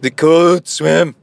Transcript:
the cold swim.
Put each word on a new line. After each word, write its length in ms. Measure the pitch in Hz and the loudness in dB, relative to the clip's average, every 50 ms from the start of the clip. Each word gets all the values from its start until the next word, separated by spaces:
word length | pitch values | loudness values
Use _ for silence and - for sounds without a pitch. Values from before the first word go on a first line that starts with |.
the 100 | - 131 | -6 -6
cold 580 | - - 147 156 160 165 170 175 175 180 170 - | -6 -2 0 2 4 4 4 2 2 0 -2 -8
swim. 460 | - - 151 151 156 165 175 165 127 _ | -12 -6 -4 -2 0 0 0 -2 -6 _